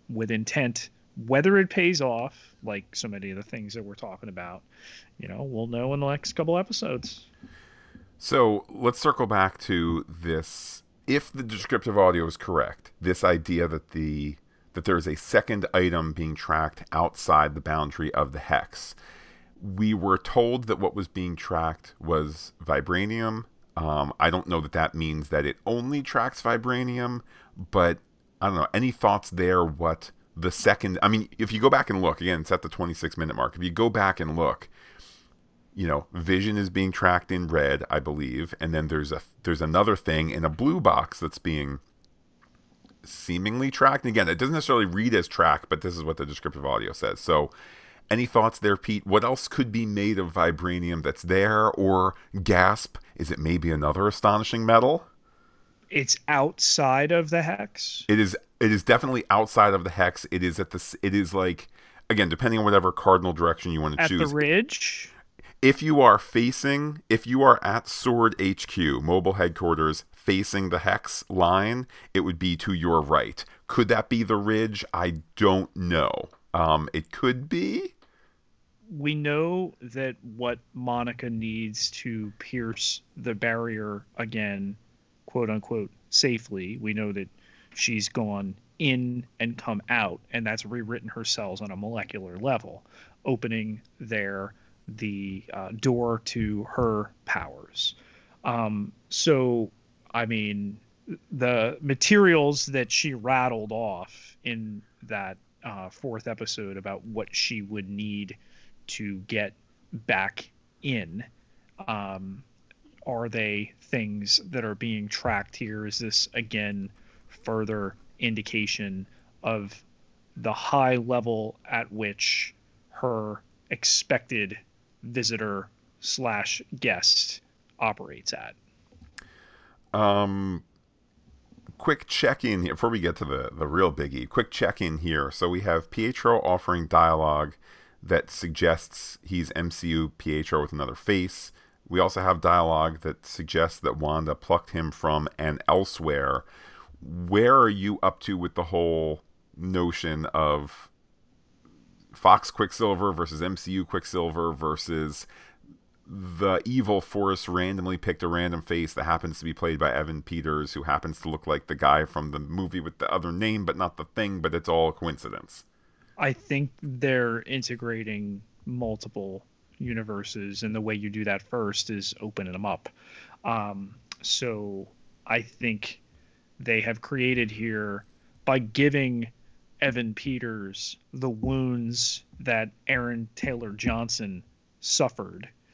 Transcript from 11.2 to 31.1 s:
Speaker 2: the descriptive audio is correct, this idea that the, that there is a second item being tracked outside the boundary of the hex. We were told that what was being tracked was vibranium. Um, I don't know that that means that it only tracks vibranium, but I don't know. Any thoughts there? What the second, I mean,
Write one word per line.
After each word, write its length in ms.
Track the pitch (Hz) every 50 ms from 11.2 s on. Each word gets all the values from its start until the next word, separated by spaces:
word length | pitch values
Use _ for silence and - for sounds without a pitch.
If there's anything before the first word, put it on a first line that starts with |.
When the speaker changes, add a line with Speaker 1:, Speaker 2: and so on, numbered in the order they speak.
| - - -
Speaker 2:
the 100 | 135 127
descriptive 540 | 110 107 98 - - 135 113 - 120 101 101
audio 280 | 95 92 87 85 82 82
is 100 | - -
correct, 540 | - - 90 78 58 - - - - - - -
this 240 | 85 90 87 - -
idea 420 | 90 87 85 80 - 85 82 85 80
that 240 | 80 78 - _
the, 460 | - 82 78 76 76 73 73 73 73 - _ _ _ _ _ _ -
that 120 | 85 80
there 120 | - 92 85
is 100 | 78 87
a 80 | 76
second 500 | - - - - 107 - - 110 101 90 - -
item 400 | 92 92 90 85 82 80 80 76
being 220 | 80 80 78 78
tracked 480 | - - - 78 78 78 73 - - - - -
outside 600 | 80 82 82 - - - - 85 76 76 76 71
the 60 | 76
boundary 520 | 71 78 78 78 76 73 - - 78 73 -
of 180 | - 76 67
the 80 | 67 71
hex. 560 | - - 80 - - - - - - - - - - - - - - - - - - _ _ - 87
We 300 | 101 92 98 107 107 107
were 240 | 95 90 98 95 95
told 480 | - - - 123 117 120 123 127 127
that 140 | 110 104 -
what 160 | 98 - -
was 120 | 104 92 -
being 280 | - 95 90 90 85
tracked 580 | - - - 90 82 80 80 80 - - - - -
was 520 | - 80 82 78 78 73 76 - - - - -
vibranium. 840 | 78 76 73 69 69 76 87 92 101 104 113 113 113 110 110 110 113 - _ _ - _ - 82
Um, 340 | 80 78 76 73 71 71 - -
I 100 | - 85
don't 180 | 82 90 - -
know 120 | 87 82
that 120 | 76 69
that 240 | - 82 80 - -
means 340 | 82 80 78 78 78 73 -
that 160 | 82 76 71
it 120 | 71 - _ -
only 360 | 104 117 120 120 131 147 147
tracks 400 | 131 - - 131 113 131 - -
vibranium, 800 | - 117 120 113 113 127 127 123 127 123 123 123 120 123 123 120 - - - - - - - 92 92 -
but 300 | - 98 87 85 85 - _ _ _ _ _ _ _ -
I 60 | 95 101
don't 80 | 95
know. 120 | 82 73 - -
Any 160 | 104 127 127
thoughts 400 | 120 - - 104 101 101 - -
there? 340 | 85 90 90 90 92 90 87
What 460 | 80 71 69 85 82 82 - - - - _ _ _ -
the 140 | 82 82 90
second, 480 | - - - 104 101 - - 98 92 - -
I 60 |
mean, 200 | 101